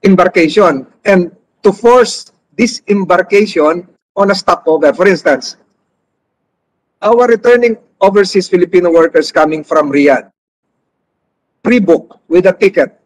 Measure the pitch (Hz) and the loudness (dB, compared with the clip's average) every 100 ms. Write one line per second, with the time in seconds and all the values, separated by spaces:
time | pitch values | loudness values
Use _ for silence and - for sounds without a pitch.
0 | 202 185 180 185 160 208 185 139 127 _ | 2 2 2 0 -2 0 0 -2 -10 _
1 | - 196 170 _ _ _ 208 196 233 247 | -2 0 -2 _ _ _ -2 0 2 2
2 | 233 - - _ _ - 233 - - 202 | 0 -4 -18 _ _ -6 -6 -6 -4 -4
3 | 180 180 185 202 208 165 151 170 180 _ | -2 -2 0 0 0 0 -2 -2 -10 _
4 | _ - 196 196 - 170 - 156 151 123 | _ -4 -2 -2 -4 -4 -2 0 0 0
5 | 190 175 - 131 - - _ _ _ _ | 0 0 -2 -4 -6 -20 _ _ _ _
6 | _ _ _ _ _ _ _ _ _ _ | _ _ _ _ _ _ _ _ _ _
7 | 208 233 247 233 240 240 240 220 _ _ | -2 0 2 0 2 2 0 -4 _ _
8 | 196 202 190 202 185 180 175 180 175 165 | 0 2 0 -2 -2 -2 0 0 2 2
9 | 165 165 151 175 156 156 147 156 147 143 | 2 0 -2 -2 -2 -4 -4 -2 -2 0
10 | 143 127 - _ _ _ _ _ _ _ | 0 0 -4 _ _ _ _ _ _ _
11 | _ _ _ _ _ _ - 240 185 160 | _ _ _ _ _ _ -2 0 2 0
12 | - _ _ 170 185 185 202 180 135 _ | -2 _ _ 0 0 0 -2 0 -4 _